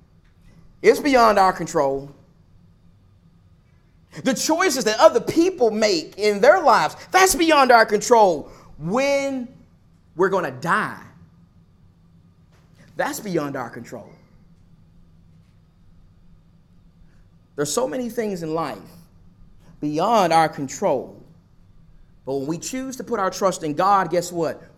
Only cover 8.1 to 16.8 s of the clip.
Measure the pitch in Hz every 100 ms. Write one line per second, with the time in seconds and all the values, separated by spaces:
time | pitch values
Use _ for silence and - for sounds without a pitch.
8.1 | 233 202 151 - - - - 156 233 277
9.1 | 277 277 262 240 - - _ _ _ _
10.1 | 151 185 190 156 127 170 202 156 104 -
11.1 | - - _ _ _ _ _ _ _ _
12.1 | _ _ _ _ _ _ _ - - 202
13.1 | 294 220 165 143 135 117 120 113 120 95
14.1 | - _ - _ _ _ - _ - -
15.1 | _ - - _ _ _ _ - - -
16.1 | _ - - _ _ _ _